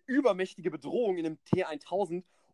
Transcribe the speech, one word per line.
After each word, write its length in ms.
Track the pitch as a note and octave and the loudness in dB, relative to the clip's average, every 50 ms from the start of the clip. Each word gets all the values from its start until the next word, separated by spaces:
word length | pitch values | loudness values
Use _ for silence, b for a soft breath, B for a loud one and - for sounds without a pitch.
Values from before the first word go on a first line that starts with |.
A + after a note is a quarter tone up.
| _ | _
übermächtige 640 | - B3 C#4+ C#4 A#3 G3 F#3 F#3+ F#3 - - D#3+ D#3+ | -2 2 4 4 4 4 2 0 -4 -6 -6 -6 -6
Bedrohung 480 | D3+ D3+ - D3 - A#3 B3 G3+ F#3 F3 | -6 -6 -6 -2 0 0 2 2 2 0
in 80 | D#3+ | -2
einem 120 | D#3+ D#3+ - _ | -4 -4 -6 _
T 200 | - - F3+ F3+ | 0 0 0 0
eintausend 600 | D3+ D#3 D3 - - E3+ G3 G3+ D#3+ E3+ F3+ - _ _ _ _ _ | 0 -4 -8 -8 -4 -2 -2 -2 -2 -4 -6 -8 _ _ _ _ _